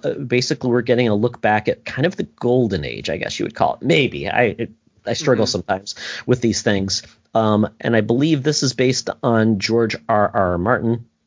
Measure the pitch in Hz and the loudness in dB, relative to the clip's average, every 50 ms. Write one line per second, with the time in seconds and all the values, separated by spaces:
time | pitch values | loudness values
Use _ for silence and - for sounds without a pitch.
0 | - 139 - - 143 117 120 123 123 - - - - 127 117 123 113 120 120 120 | -4 -6 -6 -6 -4 -2 -2 0 0 -2 -4 -4 -2 0 0 0 2 2 2 2
1 | 123 113 104 104 113 120 - - - 107 107 107 - - - - _ - - 131 | 2 2 2 2 0 -2 -2 -2 0 2 2 2 2 -2 -4 -4 _ -10 -4 -2
2 | 143 185 185 - - - _ _ - 120 123 131 120 104 95 82 71 62 57 53 | -2 -2 -2 -4 -8 -8 _ _ 0 2 2 2 2 2 0 -2 -4 -6 -8 -8
3 | - - 78 - - - - - - - - - - - - - - 131 165 156 | -6 -6 -6 -4 -6 -6 -6 -6 -6 -6 -2 0 0 0 0 -2 0 2 4 4
4 | 131 - - - - 98 - 120 123 107 - - 113 - - _ _ _ _ _ | 2 2 -2 -4 -6 -2 0 2 2 2 0 -2 -6 -10 -10 _ _ _ _ _
5 | _ - 110 - 156 143 123 107 107 - - 95 - - 95 95 101 - - - | _ -6 -6 -2 0 2 2 2 2 0 -2 -4 -4 -4 -4 -4 -4 -8 -14 -12
6 | - - - - - - 127 123 117 113 98 - - 113 101 98 95 98 - - | -12 -12 -12 -6 -2 0 0 2 2 0 0 0 0 0 0 0 0 -2 -4 -6
7 | - - - _ _ _ - 113 110 107 107 104 107 101 - - - 127 117 110 | -8 -12 -18 _ _ _ 0 0 2 4 4 2 2 0 -4 -6 -2 0 2 2
8 | 104 104 120 131 147 165 160 139 127 156 147 - 147 127 - - 127 131 131 - | 2 2 0 0 2 2 0 0 0 -2 -2 0 -2 -2 0 0 0 0 0 -2
9 | - - - - - 127 117 113 110 113 110 95 - - 113 117 117 107 - - | -4 -8 -8 -4 -2 0 2 4 4 2 2 0 0 0 0 0 0 0 -2 -6
10 | - - 113 104 104 - - 110 95 90 90 87 90 113 127 - 117 113 117 113 | -4 0 2 2 2 2 2 0 0 0 0 0 0 0 0 0 0 0 -2 -2
11 | 117 - _ _ _ | -6 -12 _ _ _